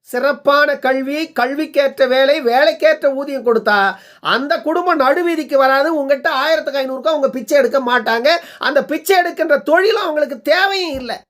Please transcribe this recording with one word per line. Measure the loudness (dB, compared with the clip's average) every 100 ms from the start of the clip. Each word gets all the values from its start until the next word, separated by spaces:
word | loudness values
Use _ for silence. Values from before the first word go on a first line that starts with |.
சிறப்பான | _ -2 -2 0 2 2 2 0
கல்வி, | -2 -2 -2 -6 -6
கல்விக்கேற்ற | -2 -2 -2 -4 0 0 0 0
வேலை, | 2 2 2
வேலைக்கேற்ற | 2 2 2 2 0 2 0
ஊதியம் | -2 -6 -4 0
கொடுத்தா | 0 2 2 2 -2 -14 -10
அந்த | -2 -2 0 -2
குடும்பம் | -2 -2 0 2
நடுவீதிக்கு | 2 2 0 -2 -2 2
வராது. | 2 2 2 0
உங்ககிட்ட | 0 0 0
ஆயிரத்துக்கு | -2 0 0 -2 -4
ஐந்நூறுக்கா | -4 -4 -2
அவங்க | 0 -2
பிச்சை | -4 0 2
எடுக்க | 2 0
மாட்டாங்க. | 0 -2 0 0 2 0 -4 -6
அந்த | 0 0
பிச்சை | 0 -6 0 0
எடுக்கின்ற | 0 -2 0 0
தொழிலும் | 2 2 2 0
அவங்களுக்கு | -2 -2 -4 -4
தேவையும் | -2 0 2 0 -4
இல்லை. | -6 -8 -12 _